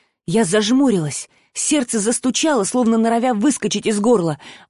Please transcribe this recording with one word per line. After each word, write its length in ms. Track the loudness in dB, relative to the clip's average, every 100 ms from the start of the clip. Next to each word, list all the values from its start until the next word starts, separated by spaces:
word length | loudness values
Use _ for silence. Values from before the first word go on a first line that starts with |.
| _ _ -4
Я 180 | 0
зажмурилась, 840 | 2 0 2 2 2 2 -2 -8 -14 _ _
сердце 460 | -8 -2 0 0 -2
застучало, 640 | -2 -2 -2 0 0 0
словно 340 | 0 0 2 2
норовя 340 | 2 2 0
выскочить 540 | 2 0 0 -4 -2 -2
из 120 | 0
горла, 400 | 2 2 2 -4 -10 -20